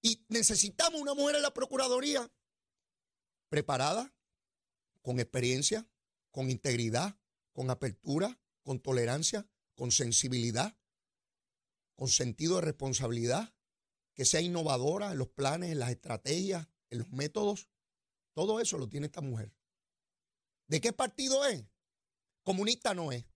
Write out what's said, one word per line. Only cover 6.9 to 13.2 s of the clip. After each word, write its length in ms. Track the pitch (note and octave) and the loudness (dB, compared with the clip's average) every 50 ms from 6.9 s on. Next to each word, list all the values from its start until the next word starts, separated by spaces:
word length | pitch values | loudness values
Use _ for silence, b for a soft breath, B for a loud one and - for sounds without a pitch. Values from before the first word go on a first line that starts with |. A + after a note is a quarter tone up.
| G#2+ A#2+ D#3+ G3+ G3 _ _ _ _ _ _ _ _ | 0 0 -2 -2 -6 _ _ _ _ _ _ _ _
con 180 | - C3 C3 | -6 -2 -2
apertura, 680 | B2+ - - B2+ F#2+ - _ - C#3 D3+ F#3 G#3+ B3 _ _ _ _ _ _ | -2 -2 -2 -6 -6 -6 _ -2 0 2 0 0 -2 _ _ _ _ _ _
con 180 | C#3 C3+ B2+ | -6 -6 -6
tolerancia, 680 | - C3+ C3 B2 A#2+ A#2 B2 D3 D#3+ - - G#3+ G3+ _ _ _ _ _ _ | -2 0 2 2 2 2 0 0 0 0 -2 -2 -6 _ _ _ _ _ _
con 180 | - - B2 A#2 | -6 -2 2 2
sensibilidad, 840 | - C3 A#2 A#2 - - B2+ B2 B2 A#2 A#2+ A2 A2+ D3 G#3+ - _ _ _ _ _ _ _ _ _ _ _ _ _ _ _ _ _ _ _ _ _ _ _ _ | 2 2 4 2 2 2 2 0 0 0 0 0 0 -2 -2 -4 _ _ _ _ _ _ _ _ _ _ _ _ _ _ _ _ _ _ _ _ _ _ _ _
con 120 | - C3 C3 | -6 0 2
sentido 480 | - - C3+ A#2+ A2+ - D3 E3 F3+ | 2 2 2 0 -4 -2 0 0 0
de 60 | F3+ E3 | 2 0
responsabilidad, 920 | D#3 D3 - C3+ C3+ C3 B2+ C3 A2+ A#2+ A#2 | -2 -4 -4 -4 -4 -2 -2 -2 -2 -2 0